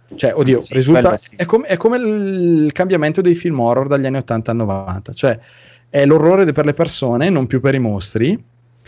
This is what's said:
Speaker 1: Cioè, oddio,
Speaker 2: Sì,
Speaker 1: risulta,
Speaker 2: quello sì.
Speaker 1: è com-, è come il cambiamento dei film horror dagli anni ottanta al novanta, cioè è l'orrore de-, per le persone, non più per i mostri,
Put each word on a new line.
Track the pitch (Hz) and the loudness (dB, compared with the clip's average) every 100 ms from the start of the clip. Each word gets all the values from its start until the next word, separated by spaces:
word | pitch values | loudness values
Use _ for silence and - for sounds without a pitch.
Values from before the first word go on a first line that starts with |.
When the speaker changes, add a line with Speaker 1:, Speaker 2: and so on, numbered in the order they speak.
| - - | -20 -4
Speaker 1:
Cioè, | 131 143 | -2 0
oddio, | 131 123 - | 2 2 0
Speaker 2:
Sì, | |
Speaker 1:
risulta, | 131 131 165 190 | -2 2 4 4
Speaker 2:
quello | 208 | 0
sì. | - - | -6 -8
Speaker 1:
è | 175 | -2
com-, | 226 | 0
è | 294 175 | 0 -2
come | 226 247 | 0 0
il | 233 214 196 190 175 160 151 | -2 -2 -2 -2 2 2 2
cambiamento | - 185 180 151 156 | 0 0 0 0 0
dei | 180 170 | 2 2
film | 170 143 | 0 0
horror | 117 120 139 | 0 0 0
dagli | 143 131 | 0 -2
anni | 135 | -4
ottanta | - 113 113 | -4 -6 -4
al | 117 | -4
novanta, | 107 98 95 92 - | -2 -4 -6 -10 -12
cioè | - 135 110 _ _ - _ _ | -2 -2 -2 _ _ -20 _ _
è | 143 139 | 0 4
l'orrore | 156 156 190 180 | 4 4 4 2
de-, | |
per | 143 147 | 0 -2
le | |
persone, | 147 165 - 127 120 170 | 0 -2 -2 -2 0 0
non | 170 127 | 0 0
più | 131 | -2
per | 139 | 0
i | 135 | 0
mostri, | 117 101 95 110 123 208 - _ _ _ | -2 -4 -4 -2 -2 -2 -8 _ _ _